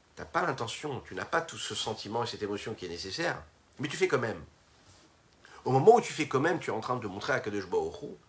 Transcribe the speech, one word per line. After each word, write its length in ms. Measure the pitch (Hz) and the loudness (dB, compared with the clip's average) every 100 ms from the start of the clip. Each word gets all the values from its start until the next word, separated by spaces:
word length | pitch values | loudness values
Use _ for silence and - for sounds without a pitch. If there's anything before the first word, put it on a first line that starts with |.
| _ | _
t'as 100 | - | -16
pas 220 | - - 175 | -4 -2 0
l'intention. 540 | 131 113 - 151 117 | -2 -4 -6 -6 -8
Tu 140 | - | -8
n'as 100 | 92 | -8
pas 160 | 101 165 | -2 -2
tout 180 | 160 110 | -2 -8
ce 160 | - | -6
sentiment 500 | 107 120 107 101 117 | -4 -4 -4 -4 -4
et 20 | 113 | -4
cette 160 | 101 | -4
émotion 320 | 101 104 - | -4 -4 -6
qui 100 | 107 | -8
est 60 | 90 | -8
nécessaire. 520 | 85 95 92 165 - - _ _ - | -8 -8 -4 -4 -4 -10 _ _ -8
Mais 100 | 123 | -6
tu 80 | 160 | 0
fais 100 | 185 | 2
quand 120 | 135 | 2
même. 260 | 120 87 78 _ _ _ - - - _ _ _ - - | 0 -6 -10 _ _ _ -20 -20 -20 _ _ _ -20 -8
Au 60 | 123 | 2
moment 240 | 131 175 233 | 6 10 10
où 40 | |
tu 120 | - | 8
fais 160 | - 143 | -2 0
quand 120 | 131 | 2
même, 200 | 160 160 | 2 0
tu 100 | - | -2
es 40 | |
en 60 | 110 | -4
train 160 | - 123 | -2 -4
de 100 | 104 | -4
montrer 260 | 98 - | -6 -2
à 80 | 131 | -2
Kadosh 260 | 107 101 90 | 0 -4 0
Baruch 360 | 110 - - | 0 0 -6
Hu 60 | - - | -12 -14